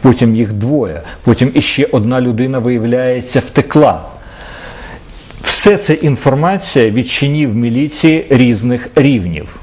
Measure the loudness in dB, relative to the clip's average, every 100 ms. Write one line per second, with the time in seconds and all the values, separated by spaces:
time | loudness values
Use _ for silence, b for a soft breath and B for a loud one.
0 | 4 4 2 2 0 -2 -2 0 -2 -6
1 | -12 B 0 2 2 0 -2 -2 0 0
2 | 0 0 -2 -2 -2 -2 -2 -2 0 0
3 | 0 -2 -2 -4 0 -2 2 4 4 2
4 | -6 -18 B B B B B B B B
5 | B B B -8 -2 2 2 2 0 0
6 | 2 0 0 2 0 -2 -2 2 2 2
7 | -2 -2 -2 0 0 0 -2 0 -2 0
8 | 2 2 2 2 4 2 -2 -4 0 2
9 | 2 2 -2 -8 -10 -16